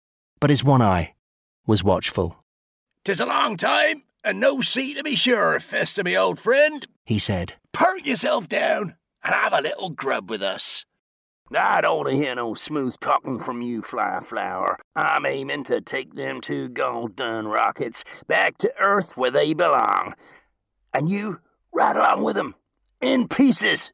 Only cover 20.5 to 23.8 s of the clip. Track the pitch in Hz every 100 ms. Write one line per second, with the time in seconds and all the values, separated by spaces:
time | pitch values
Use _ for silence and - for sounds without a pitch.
20.5 | _ _ _ _ 131 156 202 214 170 _
21.5 | _ _ - - - - - - - 160
22.5 | - _ _ _ _ 254 262 226 - 269
23.5 | - 208 156